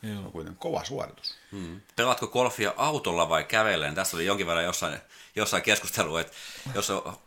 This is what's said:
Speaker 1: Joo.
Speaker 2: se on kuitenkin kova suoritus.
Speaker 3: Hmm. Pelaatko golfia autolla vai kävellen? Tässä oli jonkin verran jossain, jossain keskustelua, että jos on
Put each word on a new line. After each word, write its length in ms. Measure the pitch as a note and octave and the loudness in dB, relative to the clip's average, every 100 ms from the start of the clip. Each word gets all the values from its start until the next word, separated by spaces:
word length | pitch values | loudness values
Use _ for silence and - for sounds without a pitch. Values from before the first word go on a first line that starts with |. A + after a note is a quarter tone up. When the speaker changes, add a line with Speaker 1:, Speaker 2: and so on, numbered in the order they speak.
Speaker 1:
Joo. 100 | A2 | -8
Speaker 2:
se 120 | G2+ F#2+ | -8 -8
on 60 | |
kuitenkin 280 | E2+ D#2+ F2+ | -10 -10 -8
kova 240 | E3+ - | -4 -4
suoritus. 520 | - C#3 - - - - - | -4 -6 -8 -8 -12 -12 -12
Speaker 3:
Hmm. 300 | G2+ E2+ F#2 - - | -10 -10 -12 -6 0
Pelaatko 320 | B2 B2 A2+ | 2 2 0
golfia 460 | B2 B2 - G2+ - | 2 2 2 0 2
autolla 520 | C#3 D3 G2 E2+ D#2+ | 2 2 2 2 4
vai 140 | D#2+ | 2
kävellen? 520 | D2 A2 A2 F2 D2 D#2 | 4 4 4 4 0 0
Tässä 220 | F#2+ E2 | 0 0
oli 80 | F2+ | 0
jonkin 220 | G2+ F2 | 2 2
verran 180 | E2 E2+ | 0 0
jossain, 340 | F2 E2+ D2 - - - - | 0 -4 -6 -12 -20 -8 -2
jossain 280 | G#2+ - | 0 2
keskustelua, 580 | - G#2 - - E2 D#2+ | 4 2 2 -2 0 0
että 120 | D#2+ - - - - A2+ | -2 -8 -14 -12 -6 -4
jos 140 | G2+ | -2
on 280 | G2 - - | -2 -4 -10